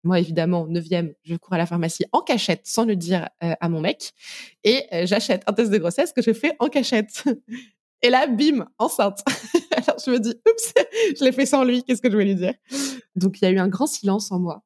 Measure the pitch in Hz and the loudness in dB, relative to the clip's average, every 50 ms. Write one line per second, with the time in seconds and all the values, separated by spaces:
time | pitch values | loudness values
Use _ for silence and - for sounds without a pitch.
0 | - 170 185 175 180 170 165 170 165 175 180 175 160 156 165 170 165 160 180 170 | 2 2 2 2 2 2 0 0 0 2 0 0 -2 -2 -4 -4 -2 -2 -2 -2
1 | 170 151 143 _ _ 160 170 170 _ - 185 165 170 170 170 170 165 165 - - | -2 -4 -8 _ _ -8 -8 -8 _ -4 -2 -2 0 0 0 -2 -2 -2 -2 -4
2 | - - - 311 349 - 277 208 - - 170 - _ - - 226 233 226 208 180 | -4 0 0 -2 0 0 -2 0 0 -2 -2 -4 _ -4 -2 0 0 0 0 -2
3 | 165 170 190 175 160 - _ _ 170 170 160 - 170 170 170 160 156 202 - _ | 0 -2 -2 -2 -2 -6 _ _ -4 -4 -4 -2 -2 -2 -2 -2 -2 -2 -4 _
4 | - - _ _ - - - - - - _ _ - 202 247 269 - - 185 170 | -10 -16 _ _ -20 -18 -18 -18 -18 -20 _ _ 0 2 2 2 -2 -4 -4 -4
5 | 175 175 208 226 226 - 233 - - - 208 226 233 214 196 214 160 170 185 - | 0 0 0 0 2 0 -2 -2 0 -2 0 0 0 2 0 0 0 0 0 0
6 | 330 349 - 254 - 233 226 226 - 330 330 - 349 311 - 285 233 - 247 214 | -2 0 0 0 2 2 0 2 0 -4 0 0 -2 0 0 0 0 2 0 -2
7 | 208 214 - - - 277 233 190 _ - 226 254 254 _ _ _ _ _ _ _ | -2 -2 -10 -6 -4 -4 -4 -4 _ -16 -16 -16 -16 _ _ _ _ _ _ _
8 | - 247 254 254 294 285 240 208 285 311 302 240 170 - _ - 220 - - - | 2 4 4 4 2 2 0 2 2 2 2 0 -4 -6 _ -4 -2 -2 0 0
9 | 208 202 196 - - 269 262 - - - - 349 - - - 247 247 - - - | 0 0 -2 -2 -4 -4 -4 -4 -8 0 -2 -2 0 2 -2 0 0 0 -2 -2
10 | - 262 247 247 208 233 233 - _ 440 453 453 - - - 523 - - - 453 | -2 -2 0 0 0 -2 -4 2 _ 2 2 2 -2 2 2 2 2 2 0 0
11 | 453 392 277 - 285 262 - 254 277 - 294 269 254 247 247 247 247 - 254 - | 0 0 2 2 2 2 4 2 2 2 4 4 4 2 2 0 0 -2 -2 0
12 | - 247 196 214 196 202 196 175 180 185 254 _ _ _ 254 277 277 269 269 254 | 2 2 2 2 2 2 0 0 -2 -4 -6 _ _ _ -8 -6 -6 -6 -8 -12
13 | _ _ _ 185 180 196 190 - 208 185 185 190 180 196 180 - 269 311 - - | _ _ _ 0 0 0 0 2 2 2 4 4 2 0 0 0 -2 -2 -2 -4
14 | - 196 190 214 208 - 190 175 180 170 156 208 _ | -2 -2 -2 -2 -2 -4 -4 -4 -4 -4 -6 -10 _